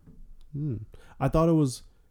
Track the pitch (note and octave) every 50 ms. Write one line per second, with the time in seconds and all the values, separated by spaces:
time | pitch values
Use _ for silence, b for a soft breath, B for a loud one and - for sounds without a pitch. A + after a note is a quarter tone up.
0 | _ - - - - - - - - - - C#3+ D3+ D3+ A#2 G#2+ G#2+ - B B
1 | B B B B C3 C#3 - D#3 E3 E3+ E3 D#3 D3 C3 B2 - - - _ _
2 | _ _